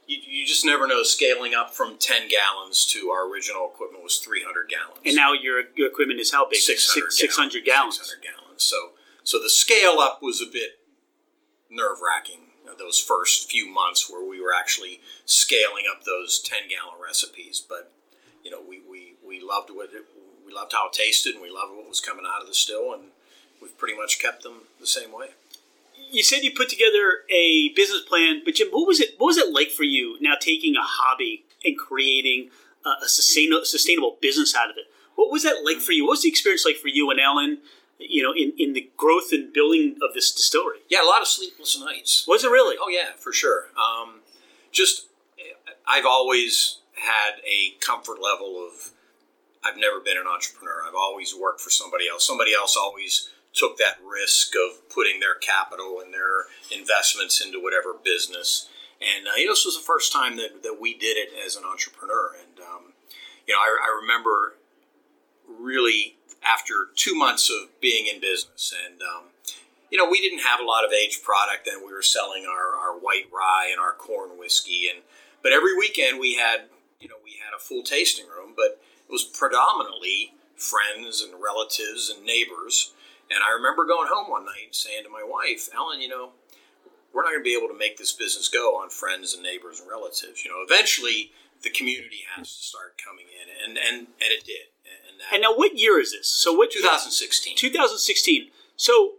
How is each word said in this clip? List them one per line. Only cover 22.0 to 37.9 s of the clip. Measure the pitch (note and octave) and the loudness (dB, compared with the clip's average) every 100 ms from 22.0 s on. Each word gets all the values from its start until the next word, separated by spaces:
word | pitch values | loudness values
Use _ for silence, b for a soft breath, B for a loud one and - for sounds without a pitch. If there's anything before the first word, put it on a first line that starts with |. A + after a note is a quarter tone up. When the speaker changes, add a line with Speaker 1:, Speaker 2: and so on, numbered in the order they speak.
Speaker 1:
coming | - F#2+ F#2 | -6 -8 -8
out | G2+ | -8
of | F#2+ | -4
the | |
still, | F#2+ - G#2+ B2 | -2 -2 -2 -6
and | G#2 F#2+ _ b b b _ | -8 -16 _ b b b _
we've | G2+ - | -20 -8
pretty | A2 G#2+ | -8 -6
much | G#2+ - | -4 -2
kept | A#2+ - | -4 -6
them | A#2+ A#2 - _ | -14 -20 -20 _
the | - | -4
same | C4 - | -4 -4
way. | - C3+ - _ - _ _ _ - C4+ | -14 -16 -18 _ -20 _ _ _ -20 -6
Speaker 2:
You | C4+ | 2
said | - C4+ | 2 2
you | C4+ - | 0 0
put | B3 | -2
together | - A3 G#3 G3 F3+ - | 4 4 6 4 0 2
a | F3+ E3+ D#3+ D3+ F#3 | 4 6 6 4 4
business | G3+ G3 | 4 2
plan, | - E3+ E3 D3+ | 0 4 4 4
but | E3+ | 0
Jim, | G#3 G#3+ | 0 2
what | C#4+ F4+ | 2 4
was | D#4 | 4
it, | A#3 - | 4 2
what | D#4+ | 4
was | E4+ | 4
it | F4+ | 4
like | C#3 D3+ | 2 0
for | - | 2
you | D3 C3+ A#2+ A#2 | 0 2 -2 -2
now | D3 C#3+ | 0 2
taking | E3 D#3+ E3 | 0 0 2
a | C3 | 2
hobby | - - C3 C3 A#2+ A2 _ _ | 0 0 2 2 -2 -6 _ _
and | E3 C#3+ | -2 -2
creating | - C3+ C3+ C3+ C3 B2+ B2+ b b b C#3+ | -4 0 2 4 4 2 -2 b b b -4
a, | C#3 | -2
a | - | 2
sustain-, | - - D3+ D#3 D#3+ | 2 4 4 4 4
sustainable | - D#3 - E3+ B2 - | 2 0 2 2 2 0
business | C3+ C#3+ C#3+ | 0 2 2
out | B2 A2+ | 2 0
of | - | -4
it? | - b b - | -18 b b 2
What | G#3+ | 2
was | D4+ | 2
that | D#4 - | 0 0
like | D3 D#3+ | 0 -2
for | - | 2
you? | D#3+ D3+ | 2 4
What | |
was | D4 | 4
the | E3 | 2
experience | - G3+ F3+ | 2 2 2
like | E3 D3+ | 2 0
for | C#3+ | 0
you | C#3 C#3+ | 0 2
and | C3 | 4
Ellen, | C#3 C#3+ D3 D3 b b b | 4 4 0 -2 b b b